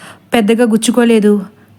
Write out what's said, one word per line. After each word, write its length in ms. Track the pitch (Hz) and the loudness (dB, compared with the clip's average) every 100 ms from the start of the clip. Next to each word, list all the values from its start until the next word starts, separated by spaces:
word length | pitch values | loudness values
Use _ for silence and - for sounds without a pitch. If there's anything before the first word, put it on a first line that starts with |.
| - - _ | -20 -20 _
"పెద్దగా 320 | 240 208 226 247 | -2 0 0 0
గుచ్చుకోలేదు, 760 | 220 226 247 233 226 208 208 185 - _ | -2 -2 -2 0 2 2 0 -4 -18 _